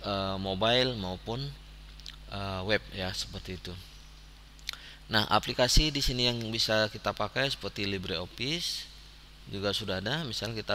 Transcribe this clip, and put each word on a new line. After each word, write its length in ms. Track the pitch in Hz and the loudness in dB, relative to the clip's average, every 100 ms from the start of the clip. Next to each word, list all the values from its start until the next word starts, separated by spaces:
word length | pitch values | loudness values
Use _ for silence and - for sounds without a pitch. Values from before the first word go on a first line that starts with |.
eh, 360 | 101 98 95 95 | -2 0 0 0
mobile 560 | 98 95 110 123 127 117 | 0 2 6 6 4 0
maupun, 480 | 92 90 110 117 143 143 - - - - - - - | -4 -6 -6 -6 -6 -10 -16 -16 -16 -14 -14 -14 -10
eh, 280 | 101 98 95 | -6 -4 -4
web 160 | 95 104 - 98 | 2 2 2 -4
ya, 160 | 92 | -4
seperti 480 | 92 - 98 - 92 | -4 -6 -8 -8 -8
itu. 140 | - 90 - - - - - - - - - - - - - | -8 -12 -14 -18 -18 -18 -20 -20 -20 -12 -10 -10 -16 -16 0
Nah, 160 | 110 - | 2 6
aplikasi 640 | 107 - 123 123 - 156 | 4 4 4 8 8 6
di 80 | 139 | 2
sini 240 | 139 123 | 2 4
yang 160 | 123 120 110 | 2 2 -2
bisa 400 | 113 - 110 107 | 0 4 4 4
kita 240 | 107 104 | 0 -2
pakai 400 | 98 104 123 135 | 0 -2 2 0
seperti 320 | - 101 - | 0 -6 -2
LibreOffice 1040 | 101 98 92 82 90 - 123 170 170 - - - - - - - - | -2 -2 -2 -4 -4 -6 -4 -2 -2 -6 -8 -16 -18 -20 -20 -18 -10
juga 240 | 101 101 98 | -2 0 0
sudah 240 | 101 95 | -2 -2
ada. 240 | 101 156 | 0 -2
Misalnya 320 | 143 107 107 113 | -2 -4 -4 -4
kita 160 | 104 | 0